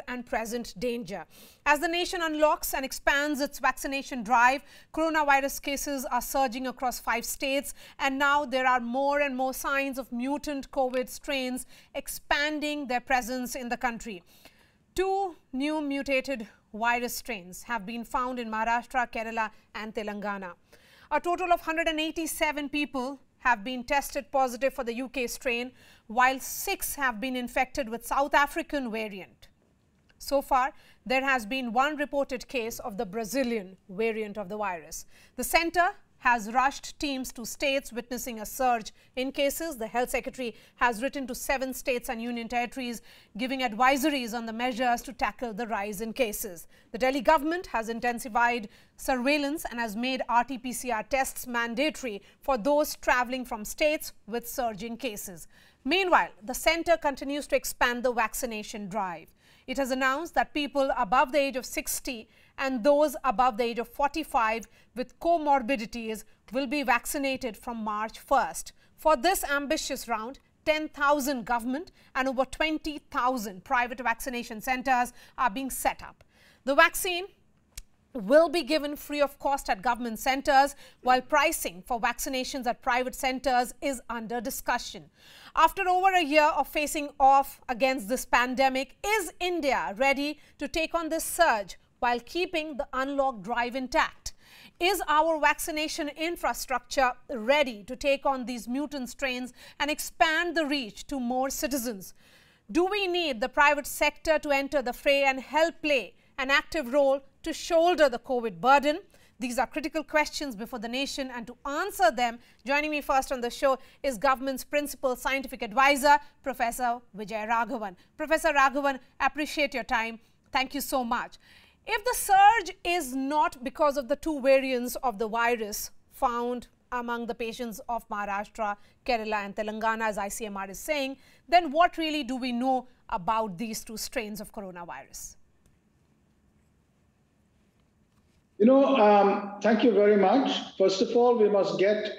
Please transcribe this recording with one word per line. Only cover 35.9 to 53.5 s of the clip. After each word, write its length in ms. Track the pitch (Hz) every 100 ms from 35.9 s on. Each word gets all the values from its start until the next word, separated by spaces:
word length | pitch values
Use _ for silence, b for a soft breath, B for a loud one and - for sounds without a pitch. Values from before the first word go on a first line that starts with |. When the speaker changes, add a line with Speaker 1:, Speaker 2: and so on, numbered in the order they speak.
| - _ _
Speaker 1:
has 320 | 247 240 208
rushed 440 | 247 262 - - -
teams 320 | 294 262 254
to 140 | -
states 480 | 220 - 294 269 -
witnessing 480 | 233 240 247 247 220
a 60 | 208
surge 480 | - 254 233 208 b b
in 160 | - 262
cases. 460 | 285 277 - 330 262
The 100 | 220
health 220 | 240 247
secretary 460 | 254 240 - 240 - b b
has 260 | 247 208
written 240 | 262 294 254
to 80 |
seven 400 | 240 - 269 262
states 340 | 254 - 240 240
and 140 | 233
union 260 | 240 240 226
territories, 540 | 240 240 269 247 220 b b b 196
giving 240 | 247 269
advisories 720 | 247 208 254 277 302 285 240
on 140 | 233 226
the 60 |
measures 480 | 220 247 226 247 240
to 100 | -
tackle 400 | - 226 - 240
the 140 | 196 226
rise 340 | 214 208 196
in 140 | 226
cases. 520 | 214 226 208 214 170 - b b
The 60 | 208
Delhi 220 | 254 277
government 460 | 247 311 302 349 -
has 240 | 233 220
intensified 800 | 233 240 240 220 233 240 240 202 b b -
surveillance 720 | - 262 254 294 277 320 -
and 80 | 240
has 180 | 233 208
made 260 | 247 262 -
R 140 | 240
T 120 | 240 262
P 160 | 254
C 180 | - 247
R 120 | 220
tests 440 | 214 262 262 - 247
mandatory 760 | 240 233 233 302 - 254 196 b b
for 160 | - 262
those 400 | 226 294 302 -
travelling 480 | - 254 240 262
from 180 | 240